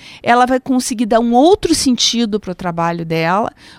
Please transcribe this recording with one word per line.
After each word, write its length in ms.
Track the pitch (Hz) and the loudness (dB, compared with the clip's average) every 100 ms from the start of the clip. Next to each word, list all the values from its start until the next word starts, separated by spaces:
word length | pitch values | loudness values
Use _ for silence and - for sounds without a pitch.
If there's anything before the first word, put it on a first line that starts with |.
| - - | -20 -8
ela 240 | - 240 247 | 0 2 2
vai 140 | 262 | 0
conseguir 480 | - 254 - 226 226 | -2 -4 -2 -4 0
dar 120 | 226 | 0
um 140 | 233 | 2
outro 400 | 240 311 415 349 | 4 4 4 0
sentido 680 | 311 277 240 - 226 233 208 | 0 0 0 0 -2 -2 -4
pro 140 | 190 | -6
trabalho 500 | 175 180 170 170 170 160 | -8 -6 -4 -4 -4 -4
dela, 460 | 165 165 190 233 _ - | -2 0 -2 -4 _ -20